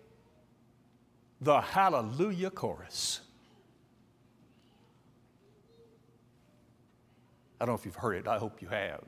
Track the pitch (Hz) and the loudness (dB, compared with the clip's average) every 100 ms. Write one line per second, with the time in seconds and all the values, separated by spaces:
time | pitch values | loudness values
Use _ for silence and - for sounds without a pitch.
0 | - - _ _ _ _ _ _ _ _ | -20 -20 _ _ _ _ _ _ _ _
1 | _ _ _ _ 135 139 - 185 190 143 | _ _ _ _ 6 6 6 4 4 4
2 | 107 131 208 180 185 190 110 78 - - | 0 0 -2 0 -4 -4 -6 -6 -10 -6
3 | - - - - - - - _ _ _ | -4 -6 -10 -20 -20 -20 -20 _ _ _
4 | - _ _ _ - _ _ _ - _ | -20 _ _ _ -20 _ _ _ -20 _
5 | _ _ _ _ _ - _ 466 466 - | _ _ _ _ _ -20 _ -20 -20 -20
6 | _ 120 _ _ _ _ - _ _ _ | _ _ _ _ _ _ -20 _ _ _
7 | _ _ - - _ 123 120 113 101 - | _ _ -20 -20 _ -6 -4 -4 -6 -6
8 | 120 92 110 110 110 - 87 107 98 73 | -4 -2 -2 -2 -2 -8 -6 -4 -4 -6